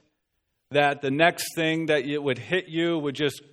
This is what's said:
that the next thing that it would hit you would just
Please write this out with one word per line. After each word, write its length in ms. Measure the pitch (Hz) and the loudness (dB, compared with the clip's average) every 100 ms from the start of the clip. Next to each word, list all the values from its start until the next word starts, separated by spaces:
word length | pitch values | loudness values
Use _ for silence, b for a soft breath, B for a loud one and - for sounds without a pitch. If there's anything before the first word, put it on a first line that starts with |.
| _ _ _ _ _ _ - | _ _ _ _ _ _ -2
that 300 | 143 143 139 | 2 2 2
the 100 | 139 | -2
next 440 | 139 170 170 - 165 | 4 4 2 -6 -2
thing 320 | 160 160 160 | 0 0 2
that 180 | 151 131 | 0 0
it 180 | 147 | -2
would 140 | 143 120 | -2 -4
hit 320 | 113 185 160 | -2 -4 -2
you 280 | 160 170 165 | -2 0 0
would 180 | 147 127 | -2 -2
just 260 | 147 - - | -2 -2 -14